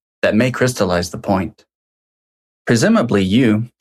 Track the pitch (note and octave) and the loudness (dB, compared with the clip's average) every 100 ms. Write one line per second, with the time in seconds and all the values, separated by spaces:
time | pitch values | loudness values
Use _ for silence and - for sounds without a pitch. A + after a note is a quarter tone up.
0 | _ _ F#2+ G#2 B2+ B2+ C3 - F#2+ F2 | _ _ 0 2 0 0 -2 0 0 -2
1 | F2+ - - F#2+ D#2+ - _ _ _ _ | -4 -6 -4 -2 -4 -10 _ _ _ _
2 | _ _ _ _ _ _ - A#2 F3 A3+ | _ _ _ _ _ _ -2 0 2 2
3 | B2 G#2 F#2+ A2 B2 G#2+ A#2+ _ | 0 0 0 2 2 0 -4 _